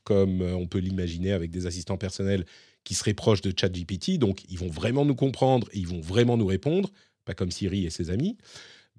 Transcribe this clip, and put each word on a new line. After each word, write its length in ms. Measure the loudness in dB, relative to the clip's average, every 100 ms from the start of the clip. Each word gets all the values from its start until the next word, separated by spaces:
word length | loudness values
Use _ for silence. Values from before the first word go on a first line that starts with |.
comme, 380 | 2 4 4 2
euh, 120 | 0 -2
on 100 | -2
peut 120 | -2
l'imaginer 540 | 0 -2 -2 -2 0
avec 180 | 0 -2
des 160 | -4 -6
assistants 300 | -6 -6 -4
personnels 480 | -4 -2 0 0 -2 -12 -20 _
qui 100 | -6
seraient 200 | -2 -2
proches 260 | 2 4 4
de 120 | 2 0
chat 140 | -2
G 140 | -2 -6
P 100 | -4
T, 220 | -2 0
donc 240 | 0 0 -8
ils 80 | -8
vont 120 | -6
vraiment 360 | -4 -2 2 2
nous 100 | 2
comprendre 500 | 0 2 4 4 0
et 60 | -4
ils 100 | -4
vont 120 | -6
vraiment 360 | 0 4 4 4
nous 100 | 2
répondre, 440 | 2 2 0 0 -6 _ _
pas 100 | -10
comme 160 | -4 -4
Siri 360 | -2 -2 0 -2
et 40 |
ses 200 | -4 -2
amis. 260 | 0 -2 -4 -12 -20 -20 -20 _